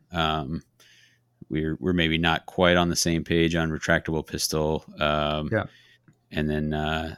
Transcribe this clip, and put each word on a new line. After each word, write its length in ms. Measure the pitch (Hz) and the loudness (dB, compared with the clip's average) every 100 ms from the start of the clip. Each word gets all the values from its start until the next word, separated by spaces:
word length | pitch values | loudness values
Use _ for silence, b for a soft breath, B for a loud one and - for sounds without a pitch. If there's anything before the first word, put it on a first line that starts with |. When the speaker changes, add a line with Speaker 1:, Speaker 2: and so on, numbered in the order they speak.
| _ | _
Speaker 1:
Um, 520 | 87 78 78 69 80 - _ b b b b _ _ - | -2 -2 -2 -4 -8 -10 _ b b b b _ _ -6
we're, 280 | 76 78 78 | -4 -2 -2
we're 140 | 82 | 0
maybe 240 | 87 80 80 | 2 2 4
not 280 | 82 - - | 2 2 -2
quite 300 | - 87 87 | 2 4 6
on 120 | 87 | 4
the 60 | 85 | 0
same 280 | - 82 | 0 0
page 320 | - 85 82 82 | 2 2 2 2
on 140 | 80 | -2
Retractable 540 | 78 - 82 - 80 - | -2 0 0 0 -6 -6
Pistol. 600 | 80 - 78 78 78 - - | -6 -4 -2 0 -2 -6 -4
Um, 500 | 76 76 76 76 76 | -2 0 0 -2 -2
Speaker 2:
Yeah. 140 | 107 - B B B _ _ _ | -4 -6 B B B _ _ _
Speaker 1:
and 180 | - 76 | -4 -2
then, 240 | 76 76 | -2 -2
uh, 420 | 76 76 80 80 | -2 -2 -2 -6